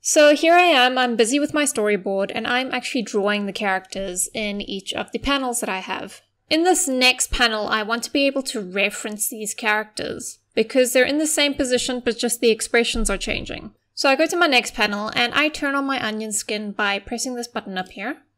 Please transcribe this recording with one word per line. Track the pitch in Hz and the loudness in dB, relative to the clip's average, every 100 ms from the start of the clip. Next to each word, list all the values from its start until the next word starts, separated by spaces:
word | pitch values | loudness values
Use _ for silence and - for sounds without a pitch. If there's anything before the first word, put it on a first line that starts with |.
So | - 311 294 | 2 6 8
here | 294 320 | 8 6
I | 349 | 6
am, | 359 285 247 254 | 6 6 4 4
I'm | 247 226 | 0 2
busy | 220 285 | 2 2
with | 294 | 0
my | 302 | 0
storyboard, | 294 - 208 208 196 196 202 | 0 0 0 0 0 -2 -2
and | - 226 | -4 -2
I'm | 247 262 | -2 -2
actually | 254 - 269 | -6 -4 -4
drawing | 208 214 196 208 | -2 0 0 0
the | 202 | -2
characters | 202 214 190 - 190 196 180 - | -4 -2 -2 -4 -8 -6 -4 -6
in | 233 208 202 | -4 -6 -6
each | 202 196 - | -6 -8 -6
of | - 190 | -8 -6
the | 226 | -6
panels | - 277 262 233 | -2 -2 -2 -4
that | - | -4
I | 190 | -6
have. | 190 190 190 - _ _ _ | -6 -8 -8 -16 _ _ _
In | 311 | 2
this | 349 370 - | 4 2 2
next | 254 254 254 - | 2 2 2 -2
panel, | - 240 220 208 | 0 0 0 -2
I | 220 | -2
want | 208 233 | -2 -4
to | - | -2
be | 294 277 | 0 2
able | 277 | 0
to | 269 233 | -4 -6
reference | 185 190 196 202 220 208 - | -6 -2 -2 -2 -8 -6 -6
these | 220 214 | -6 -8
characters | - 226 214 214 - - - - - _ | -4 0 0 -2 -8 -8 -8 -10 -16 _
because | - 220 269 254 | -2 0 2 4
they're | 262 | 4
in | 254 294 | 2 2
the | 302 | 0
same | - 285 | 2 0
position, | 277 269 247 - 247 | 0 0 0 0 -2
but | 240 220 | -2 -2
just | 240 - | -2 2
the | 240 | 2
expressions | 220 - 240 233 233 214 | 2 2 2 2 0 -2
are | 196 | -2
changing. | - - - - 220 _ _ | -4 -6 -6 -12 -14 _ _
So | - - | -2 2
I | 262 | 4
go | 320 | 2
to | 359 | 2
my | 349 | 4
next | 254 - | 2 0
panel | - 208 208 214 | -2 -2 0 -4
and | - 240 | -2 0
I | - 302 | 2 0
turn | 302 294 | 0 -2
on | 277 | -2
my | 277 269 | -2 -2
onion | 214 214 220 | -2 -4 -4
skin | 208 - 214 208 | -6 -4 -6 -6
by | 202 202 202 | -2 -2 -2
pressing | - 240 262 | -4 -6 -6
this | 247 233 | -6 -8
button | 220 208 185 | -8 -8 -8
up | 185 | -8
here. | - 208 349 _ | -8 -10 -10 _